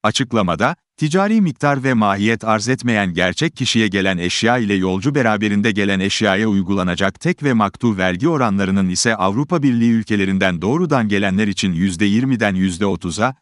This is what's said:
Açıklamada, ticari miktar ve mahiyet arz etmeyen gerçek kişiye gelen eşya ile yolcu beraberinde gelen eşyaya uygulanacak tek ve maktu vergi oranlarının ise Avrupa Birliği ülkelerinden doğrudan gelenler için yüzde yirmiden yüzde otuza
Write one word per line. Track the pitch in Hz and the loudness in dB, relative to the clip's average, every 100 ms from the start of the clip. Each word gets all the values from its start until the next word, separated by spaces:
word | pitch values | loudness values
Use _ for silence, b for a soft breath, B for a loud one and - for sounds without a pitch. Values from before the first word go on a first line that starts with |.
Açıklamada, | 107 - 120 113 92 80 120 170 _ - | -2 -2 -2 0 0 0 -2 -2 _ -4
ticari | 156 180 202 220 | -2 0 2 2
miktar | 180 127 147 139 | 0 0 0 0
ve | 131 | 0
mahiyet | 120 104 101 104 113 | 2 2 2 0 0
arz | 110 107 113 | 0 0 0
etmeyen | 110 120 107 98 | -2 0 0 0
gerçek | 85 90 87 160 - | 0 0 0 -4 -2
kişiye | 123 113 110 | -2 0 2
gelen | 98 95 90 | 2 0 0
eşya | 90 - 110 123 | -2 0 2 2
ile | 104 | 0
yolcu | 98 92 95 120 | 0 0 0 -2
beraberinde | 143 117 107 104 101 110 | 0 0 0 0 0 0
gelen | 101 101 95 | 0 0 0
eşyaya | 98 - 107 95 110 | -2 0 0 2 2
uygulanacak | 98 90 98 90 87 98 - | 0 0 -2 -2 0 -2 -2
tek | 165 180 | -4 -2
ve | 143 | 0
maktu | 117 101 - 120 95 | 2 0 0 -2 0
vergi | 92 90 151 | 0 0 0
oranlarının | 156 120 98 95 98 92 | 0 0 0 0 0 0
ise | 90 120 107 | 0 -2 0
Avrupa | 95 104 147 175 | -2 -2 -2 0
Birliği | 139 120 117 | 2 2 2
ülkelerinden | 113 104 107 95 95 95 87 | 2 0 -2 0 2 0 0
doğrudan | 95 156 180 139 107 | -2 0 0 0 0
gelenler | 98 101 95 107 | 0 0 0 0
için | 95 98 | -2 -2
yüzde | 82 98 85 | 0 -2 0
yirmiden | 104 107 135 120 107 | 0 2 0 0 0
yüzde | 92 95 85 101 | 0 -2 0 -2
otuza | 87 90 82 120 135 | -2 -6 -2 -4 -4